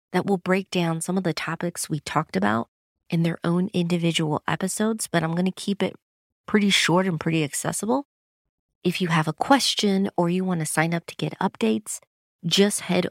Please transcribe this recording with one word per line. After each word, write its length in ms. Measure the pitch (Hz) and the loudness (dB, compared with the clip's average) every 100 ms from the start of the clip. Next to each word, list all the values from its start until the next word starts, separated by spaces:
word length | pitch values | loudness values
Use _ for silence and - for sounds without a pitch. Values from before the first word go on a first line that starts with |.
| _ | _
that 140 | 180 185 | -2 0
will 120 | 196 | 0
break 320 | 180 190 190 | 2 0 0
down 320 | 180 170 160 | -2 0 -2
some 160 | - 185 | -2 -2
of 60 | |
the 100 | 175 | -2
topics 560 | - - 165 175 - - | -2 -4 -4 -6 -6 -6
we 100 | 147 | -6
talked 360 | - 156 160 190 | -2 -2 -2 0
about 340 | 190 113 - _ _ _ - | 0 0 -2 _ _ _ -4
in 140 | 165 | 0
their 160 | 165 - | 0 0
own 260 | 170 175 185 | 0 0 0
individual 720 | 180 170 175 170 165 156 147 - | 0 0 0 0 0 0 -2 -2
episodes, 600 | 160 190 - 214 220 - | -4 -4 -2 -2 -2 -2
but 120 | 170 | -2
I'm 120 | 160 170 | 0 0
gonna 160 | 185 | 0
keep 320 | - - 196 | -2 -4 -2
it 120 | 190 - _ _ _ _ - | -2 -4 _ _ _ _ 0
pretty 240 | 214 202 | 2 4
short 380 | - - 175 190 | 4 4 4 2
and 120 | 156 | 0
pretty 240 | 165 160 | 0 0
accessible. 640 | 147 - - - 208 269 - _ _ _ _ _ _ _ | 0 -4 -4 -2 0 -2 -2 _ _ _ _ _ _ _
If 180 | 180 - | -4 0
you 80 | 175 | 0
have 180 | 165 156 | 2 0
a 60 | |
question 760 | - - 269 - - 208 196 196 - | 0 4 4 2 0 2 2 0 0
or 140 | 170 | 0
you 160 | 180 185 | 0 0
wanna 200 | 175 156 | -2 -2
sign 280 | - 165 | 0 0
up 120 | 170 - | 0 -6
to 80 | - | -8
get 220 | 156 - | -6 -2
updates, 600 | 196 - 220 220 - - _ _ _ _ 170 | -4 0 0 0 -4 -12 _ _ _ _ 0
just 360 | 190 202 - | 2 2 2
head 260 | - 180 175 | -2 0 0